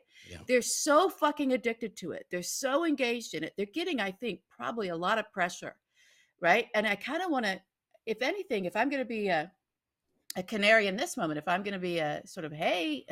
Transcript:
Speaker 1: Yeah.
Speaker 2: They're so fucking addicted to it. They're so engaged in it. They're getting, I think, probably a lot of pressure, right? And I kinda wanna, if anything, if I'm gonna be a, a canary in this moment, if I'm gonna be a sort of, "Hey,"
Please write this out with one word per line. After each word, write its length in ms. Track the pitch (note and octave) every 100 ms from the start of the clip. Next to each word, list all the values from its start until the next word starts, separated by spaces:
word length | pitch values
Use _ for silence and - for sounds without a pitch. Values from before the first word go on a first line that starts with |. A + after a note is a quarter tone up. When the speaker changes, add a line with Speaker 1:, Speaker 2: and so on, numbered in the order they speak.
| _ - -
Speaker 1:
Yeah. 80 | E2+ -
Speaker 2:
They're 160 | B3
so 460 | - - D4+ D4 F#4
fucking 420 | - D4+ D4 C4+
addicted 440 | B3+ A#3 A3+ A3 -
to 160 | E3+
it. 140 | F#2+ -
They're 120 | F3+
so 420 | F3 - B3+ D4 E4+
engaged 480 | C#4+ A#3+ A#3+ A3
in 80 | D#3
it. 100 | D#3+ -
They're 100 | G3+
getting, 320 | D#4+ F4+ C4+
I 120 | G3
think, 280 | F#3 A#3+ F3 _
probably 400 | - A#3+ A#3 F#3+
a 80 | E3
lot 220 | F3+ A3
of 120 | G#3
pressure, 420 | G3 F3+ - D#3 - _ _ _ _ _ -
right? 260 | E3+ G#3 A3+
And 120 | G#3+ G#3+
I 80 |
kinda 340 | G3+ A#3+ D#4+ F#4
wanna, 320 | C4+ G#3 F#3 _ _ _ _ -
if 160 | G#3+
anything, 420 | C4 G4+ F#4 G#3+
if 120 | F3 G#3
I'm 120 | C4
gonna 160 | C#4
be 240 | A#3 A3+ G3+
a, 240 | D#3+ E3 _ _ _ _ _ _ _ - -
a 60 |
canary 440 | F#3 A3 G#3 A3+ G3+
in 100 | F#3+
this 200 | F4 C4
moment, 220 | E3 D3+
if 80 | F3+
I'm 140 | F3+
gonna 160 | G3+ F#3+
be 200 | F3+ E3+
a 240 | D3+ D3+ -
sort 200 | - D#3
of, 60 |
"Hey," 520 | D3+ G3 F4+ D#4+ C#4 -